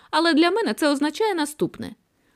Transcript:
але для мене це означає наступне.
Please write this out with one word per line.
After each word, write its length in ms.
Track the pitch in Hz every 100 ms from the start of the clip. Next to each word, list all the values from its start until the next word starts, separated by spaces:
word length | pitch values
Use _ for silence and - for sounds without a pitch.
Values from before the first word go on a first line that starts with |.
| -
але 220 | 302 339
для 180 | 302 339
мене 220 | 403 359
це 160 | 220 302
означає 440 | 285 294 302 440 359
наступне. 600 | 294 - 175 - - - _ _ _